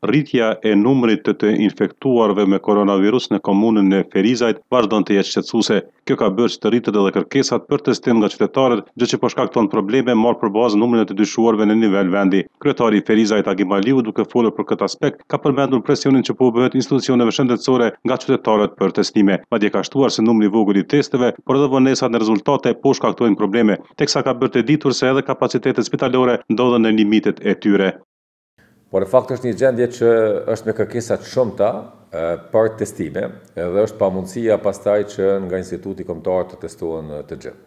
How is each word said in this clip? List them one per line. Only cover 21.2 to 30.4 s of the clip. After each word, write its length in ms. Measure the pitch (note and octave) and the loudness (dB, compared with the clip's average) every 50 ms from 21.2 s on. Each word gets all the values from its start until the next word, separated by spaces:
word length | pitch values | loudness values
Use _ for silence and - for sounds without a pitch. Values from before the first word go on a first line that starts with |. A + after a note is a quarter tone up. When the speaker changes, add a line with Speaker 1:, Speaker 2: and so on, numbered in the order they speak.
| B2 A#2+ A2 - - | 0 0 -2 -4 -4
Speaker 1:
por 140 | - C3 C#3 | -2 0 2
edhe 120 | D3 C#3 | 2 2
vonesat 420 | C3 C3+ C3 C3+ C3 A#2 C3 B2+ A#2 | 2 2 2 2 2 0 0 0 0
në 80 | A#2+ A2 | 0 0
rezultate 520 | G#2+ A2+ G2+ - - C#3+ C3 - B2+ A2+ - | 2 0 0 0 0 -2 0 0 -2 -2 0
po 120 | - C#3 C3+ - | 0 0 0 2
shkaktojnë 420 | - A#2 F#2+ - B2 A#2 G2+ - | 0 -4 -2 0 0 0 2 2
probleme, 400 | G#2 G2+ G2 A#2 A#2 G#2 G2 E2+ - _ _ - | 0 -2 0 2 2 2 0 0 -4 _ _ -4
teksa 240 | D3+ C#3+ - D3 C3 | -4 -2 -2 -2 -2
ka 100 | C3+ B2+ A#2+ | -2 -2 -2
bërë 200 | C3 B2+ - B2+ | -2 -2 0 0
të 80 | A2+ A#2 | 0 2
ditur 260 | D3+ D3+ - C#3 B2 | 0 0 2 -2 -2
se 140 | - - C3 | 0 0 0
edhe 160 | C3 C3+ C3+ | 0 0 0
kapacitetet 640 | - C3+ - - B2 - B2+ - C#3 B2 - A2+ - | -2 -2 -2 -2 -2 -2 -2 -2 0 0 0 -2 -2
spitalore 520 | - A#2 - C3 B2 B2+ B2+ B2 A#2+ A2 - _ | -2 -2 -2 0 2 2 2 2 2 0 0 _
ndodhen 340 | A2+ G#2+ B2 B2+ A#2+ A#2+ A2+ | 0 2 2 2 4 4 4
në 100 | A2 A2 A2 | 4 4 4
limitet 420 | A2 G#2 G#2+ A2 - G#2+ F2+ - | 4 4 2 2 2 0 -4 -2
e 140 | - G#2 G2 - | -2 -2 -2 0
tyre. 360 | - G#2+ G2+ G2 G2 F#2 - - _ _ _ _ _ _ _ _ _ _ _ _ _ _ _ _ _ _ - | 0 2 2 2 2 0 -2 -4 _ _ _ _ _ _ _ _ _ _ _ _ _ _ _ _ _ _ -4
Speaker 2:
Por 100 | F#2+ G2 | -4 -2
në 60 | F#2+ | 2
fakt 220 | - B2+ B2 - C3+ | 0 0 0 0 -8
është 140 | A#2 A#2+ B2 | -6 -4 -6
një 80 | A2 F2+ | -4 0
gjendje 280 | A#2+ C3 B2 A#2 A#2+ A#2+ A#2+ - | 0 0 2 2 -2 -2 -2 0
që 120 | A#2 A#2 A#2 A2+ A2 G#2+ G#2 F2+ | 2 2 2 4 2 0 -2 -2